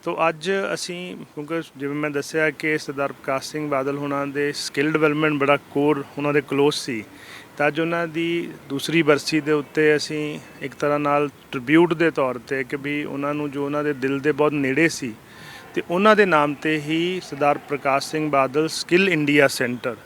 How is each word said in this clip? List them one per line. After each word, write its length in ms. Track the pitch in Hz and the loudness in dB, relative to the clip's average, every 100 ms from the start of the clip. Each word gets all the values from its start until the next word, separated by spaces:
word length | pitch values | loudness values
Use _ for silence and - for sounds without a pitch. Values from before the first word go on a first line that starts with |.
ਤੋ 260 | - 170 165 | -6 -2 -2
ਅੱਜ 220 | 165 160 196 196 | -2 -4 -2 -2
ਅਸੀਂ, 440 | 165 - 175 180 185 | -6 -6 -10 -10 -12
ਕਿਉਂਕਿ 440 | 147 - 147 165 156 135 | -14 -12 -6 -6 -6 -10
ਜਿਵੇਂ 180 | 139 147 | -6 -4
ਮੈਂ 140 | 151 | -4
ਦੱਸਿਆ 400 | 143 139 160 156 | -4 -4 -2 -2
ਕਿ 280 | 143 160 156 | -2 -2 -2
ਸਰਦਾਰ 340 | - 139 139 | -4 -4 -6
ਪ੍ਰਕਾਸ਼ 400 | - - 135 - | -6 -6 -4 -4
ਸਿੰਘ 180 | 156 151 | -8 -4
ਬਾਦਲ 280 | 139 135 143 | -2 -2 -4
ਹੁਣਾਂ 300 | 143 139 139 | -4 -4 -4
ਦੇ 240 | 139 143 | -2 -4
ਸਕਿੱਲ 400 | 143 - - 143 | -4 -6 -2 2
ਡਿਵੈਲਪਮੈਂਟ 420 | 156 151 147 156 | 4 4 4 0
ਬੜਾ 240 | 151 139 143 | 2 2 2
ਕੋਰ 480 | - 143 147 147 139 - | 2 0 2 2 -2 -4
ਉਹਨਾਂ 160 | 143 | 0
ਦੇ 80 | 147 | 0
ਕਲੋਜ਼ 340 | 139 139 143 143 | 0 2 2 2
ਸੀ, 280 | - 113 104 - - - - - | -4 -6 -8 -16 -20 -20 -20 0
ਤਾਂ 100 | 147 | 0
ਅੱਜ 120 | 151 | 2
ਉਹਨਾਂ 280 | 165 170 170 | -2 0 -2
ਦੀ 420 | 156 170 170 - 156 - | -2 -2 -2 -6 -12 -8
ਦੂਸਰੀ 320 | 139 - 160 | -6 0 2
ਬਰਸੀ 400 | 151 143 - 160 | 6 4 4 -2
ਦੇ 100 | 143 | 0
ਉੱਤੇ 440 | 151 139 - 156 151 | 0 0 2 4 4
ਅਸੀਂ 440 | - 151 151 156 - - | 0 -6 -6 -10 -14 -12
ਇੱਕ 120 | 139 | -12
ਤਰ੍ਹਾਂ 260 | 127 147 147 | -4 -2 0
ਨਾਲ 300 | 147 143 147 - - | 2 0 0 -6 -10
ਟ੍ਰਿਬਿਊਟ 420 | 143 123 156 175 | -8 2 4 6
ਦੇ 180 | 165 165 | 4 0
ਤੌਰ 260 | 147 131 123 | 2 -2 -4
ਤੇ 260 | 113 135 | -6 -6
ਕਿ 140 | 131 147 | -4 -6
ਵੀ 260 | 139 147 | -4 -6
ਉਹਨਾਂ 300 | 147 143 143 | -6 -6 -4
ਨੂੰ 180 | 147 147 | -4 -4
ਜੋ 140 | 139 143 | -4 -4
ਉਹਨਾਂ 180 | 147 | -2
ਦੇ 100 | 147 | -2
ਦਿਲ 260 | 139 135 139 | -2 -2 0
ਦੇ 120 | 143 | 0
ਬਹੁਤ 220 | 143 151 | 2 2
ਨੇੜੇ 360 | 151 135 135 160 | 2 0 2 2
ਸੀ 240 | - 127 107 - - - - - | 0 -10 -10 -20 -20 -20 -18 -8
ਤੇ 100 | - - | -8 -2
ਉਹਨਾਂ 260 | 170 208 208 | 2 6 6
ਦੇ 100 | 202 | 6
ਨਾਮ 280 | 156 147 | 4 2
ਤੇ 260 | 143 156 156 | 0 -2 -2
ਹੀ 420 | 147 160 175 185 | -2 -2 -2 -4
ਸਰਦਾਰ 340 | - 143 143 147 | -8 -2 0 0
ਪ੍ਰਕਾਸ਼ 500 | - 147 139 135 - | -4 -4 0 0 -2
ਸਿੰਘ 220 | 156 156 | -4 0
ਬਾਦਲ 380 | 139 135 156 160 | 2 2 0 -2
ਸਕਿੱਲ 420 | - - 175 190 | -4 2 4 4
ਇੰਡੀਆ 380 | 165 147 147 143 | 2 4 6 4
ਸੈਂਟਰ 480 | - 127 123 127 110 | 4 -4 -2 -6 -8